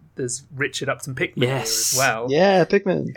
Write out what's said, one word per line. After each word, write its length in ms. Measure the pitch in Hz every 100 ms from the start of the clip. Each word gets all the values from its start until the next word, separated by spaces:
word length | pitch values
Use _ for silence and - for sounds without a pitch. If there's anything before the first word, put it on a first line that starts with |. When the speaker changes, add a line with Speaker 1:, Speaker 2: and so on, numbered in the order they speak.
| - -
Speaker 1:
there's 280 | 123 - -
Richard 360 | 135 143 - 135
Upton 260 | - - 131
Pickman 320 | 175 - 127
Speaker 2:
Yes. 420 | 139 - - -
Speaker 1:
here 100 | 127
as 60 | 131
well. 200 | 113 123
Speaker 3:
Yeah, 340 | 143 196 190 160
Pickman. 480 | 202 196 160 123